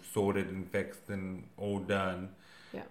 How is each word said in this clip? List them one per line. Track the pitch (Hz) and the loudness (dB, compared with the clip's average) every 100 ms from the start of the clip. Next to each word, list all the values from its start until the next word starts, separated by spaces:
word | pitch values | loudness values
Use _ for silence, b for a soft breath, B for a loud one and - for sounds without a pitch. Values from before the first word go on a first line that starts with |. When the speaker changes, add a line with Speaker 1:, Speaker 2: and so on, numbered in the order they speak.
| - | -4
Speaker 1:
sorted | 110 101 98 92 | 2 4 4 2
and | 95 90 | -2 -2
fixed | 101 - - - | 0 -2 -6 -6
and | 98 95 92 - - | -4 -4 -6 -10 -6
all | 101 98 | 0 0
done | 92 98 95 90 95 - B B B | 4 4 4 0 -6 -10 B B B
Speaker 2:
Yeah. | - - | -10 -10